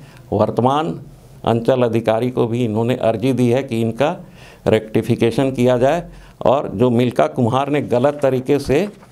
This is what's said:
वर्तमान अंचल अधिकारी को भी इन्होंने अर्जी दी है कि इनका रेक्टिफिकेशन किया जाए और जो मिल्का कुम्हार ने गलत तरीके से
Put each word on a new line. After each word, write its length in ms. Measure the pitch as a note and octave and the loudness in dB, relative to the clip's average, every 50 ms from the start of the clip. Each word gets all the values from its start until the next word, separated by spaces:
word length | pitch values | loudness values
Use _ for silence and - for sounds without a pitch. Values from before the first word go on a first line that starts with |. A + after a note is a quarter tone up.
| - - - - - - G2+ | -16 -20 -20 -18 -10 -4 0
वर्तमान 680 | G2+ G#2+ G#2+ A2 - A#2 B2+ C#3 D3 D#3 E3+ D#3+ - - - - - - - - - - | 0 0 0 0 0 0 2 2 0 -2 -4 -6 -8 -12 -18 -20 -20 -20 -20 -16 -6 -2
अंचल 380 | - A#2 A#2 A#2 B2+ C3+ B2+ B2 | 0 0 0 2 2 2 2 2
अधिकारी 460 | A#2 G#2+ A#2 A#2 - A2 A2+ B2 B2 | 0 0 0 0 0 0 0 0 -2
को 180 | B2+ B2+ B2 A#2 | -2 -2 -2 -2
भी 180 | A2+ A#2+ B2+ | 0 -2 -2
इन्होंने 300 | A2+ G#2 G#2+ A2+ A#2 B2+ | -2 0 0 0 0 -2
अर्जी 380 | - - - - - G2+ C3+ C3 | 0 0 -2 -2 0 0 -2 0
दी 160 | A#2+ B2+ A#2+ | 2 2 2
है 140 | A#2 C3 C#3 | 2 0 0
कि 180 | - A2+ A2+ | -2 -4 -2
इनका 440 | A2+ A2+ A2+ - C#3 D3+ F3+ F#3 - - - - - - - - - - | -2 -2 -2 -2 -2 -2 -2 -4 -12 -20 -20 -20 -20 -20 -16 -6 -2 0
रेक्टिफिकेशन 840 | G#2 A2 G#2+ - - A#2 A2 - A#2+ - A#2 A#2 A2 D3+ C#3 C3+ | 0 0 0 0 -2 -2 0 0 0 2 2 0 2 0 0 0
किया 260 | C3 B2+ B2 B2 B2+ B2 | 0 2 2 2 2 4
जाए 320 | A#2+ C3+ D#3 F3 E3+ - - - - - - - - | 2 2 0 0 -4 -8 -16 -20 -20 -20 -10 -2 0
और 240 | - B2 C#3+ - - - | 0 2 0 0 -4 -2
जो 160 | F#2+ A#2+ B2+ | 2 2 2
मिल्का 380 | A#2+ A#2 B2+ A#2+ A2+ - D3+ D3+ | 4 2 2 0 2 0 0 0
कुम्हार 420 | D#3 - B2 A2 B2 C3 C#3 C#3 | 0 0 0 2 2 0 -2 0
ने 120 | C#3+ D3 | -2 -2
गलत 380 | A#2 G2 A2+ - B2 D3 D3 D3 | -2 0 -2 0 0 0 0 0
तरीके 380 | - C3+ C3 B2+ C3 C#3+ D3 C#3 | -2 0 0 0 0 0 0 0
से 300 | C#3 - C3 D3 G3 G#3 - - - - | 0 0 0 0 0 -2 -6 -14 -20 -18